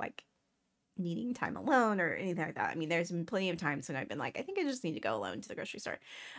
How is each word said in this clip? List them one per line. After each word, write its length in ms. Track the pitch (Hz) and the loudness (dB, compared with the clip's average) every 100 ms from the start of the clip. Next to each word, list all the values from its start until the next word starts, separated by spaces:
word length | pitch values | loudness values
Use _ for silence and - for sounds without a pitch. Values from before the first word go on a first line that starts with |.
like, 240 | - - - _ _ _ _ _ _ - | -6 -8 -18 _ _ _ _ _ _ -4
needing 360 | 170 170 247 | -2 0 -2
time 220 | 247 - - | 0 -2 0
alone 440 | - 262 220 196 | 4 6 6 6
or 140 | 165 | 2
anything 300 | 90 190 170 | 2 0 0
like 100 | 156 - | 0 0
that. 140 | - | 0
I 40 | |
mean, 140 | 165 156 | 0 2
there's 220 | 170 170 | 2 2
been 160 | 175 160 | -2 0
plenty 240 | 196 190 | 0 0
of 60 | 170 | 0
times 320 | 151 139 131 | 0 0 -2
when 80 | 135 | -4
I've 120 | - | -2
been 100 | 147 | -2
like, 200 | - - | -2 -4
"I 40 | |
think 160 | - 392 | -4 0
I 60 | |
just 200 | 294 254 | 0 0
need 100 | 165 | -2
to 60 | - | -2
go 160 | - 110 | 0 0
alone 240 | 95 - | -2 -4
to 80 | - | -6
the 60 | |
grocery 260 | - - - | -8 -8 -6
store." 180 | - - - - - | -6 -6 -10 -14 -14